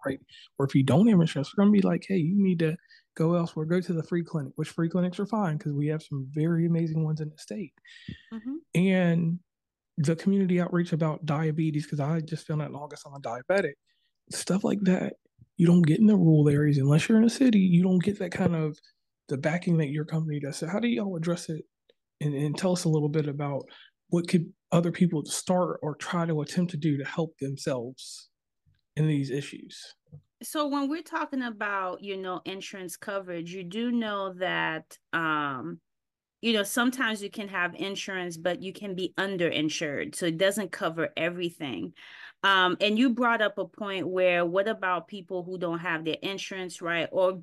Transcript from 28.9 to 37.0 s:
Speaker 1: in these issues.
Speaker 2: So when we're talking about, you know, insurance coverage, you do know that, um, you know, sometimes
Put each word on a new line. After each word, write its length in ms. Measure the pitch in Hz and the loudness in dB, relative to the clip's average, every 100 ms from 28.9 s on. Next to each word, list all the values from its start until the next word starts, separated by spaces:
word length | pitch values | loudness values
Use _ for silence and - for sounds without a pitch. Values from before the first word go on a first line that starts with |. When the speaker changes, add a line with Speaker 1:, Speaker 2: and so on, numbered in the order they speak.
| - | -2
Speaker 1:
in 100 | 156 | 0
these 220 | 147 135 | 2 0
issues. 640 | 135 139 - - - - - _ - _ _ | -4 -6 -14 -18 -18 -20 -20 _ -20 _ _
Speaker 2:
So 240 | - 311 294 | -10 -4 -2
when 240 | 285 277 | -2 -2
we're 100 | 320 | -4
talking 380 | 320 330 302 262 | -6 -8 -6 -6
about, 600 | 247 208 208 196 185 180 | -6 -6 -4 -4 -4 -6
you 160 | 202 190 | -8 -8
know, 240 | 185 180 | -6 -8
insurance 540 | - 190 - 202 180 - | -8 -12 -12 -12 -12 -12
coverage, 560 | - 196 185 170 170 | -8 -8 -6 -10 -10
you 100 | 185 | -10
do 260 | 175 214 240 | -10 -4 -2
know 440 | 240 220 202 196 | -2 -2 -4 -6
that, 640 | 180 185 170 165 160 - - - | -4 -2 0 -2 -4 -10 -20 -6
um, 640 | 165 160 151 147 131 165 170 _ _ _ _ _ _ | -2 0 0 -2 -4 -8 -12 _ _ _ _ _ _
you 100 | 226 | 0
know, 100 | 220 | 0
sometimes 600 | 196 - 240 254 | 0 0 0 0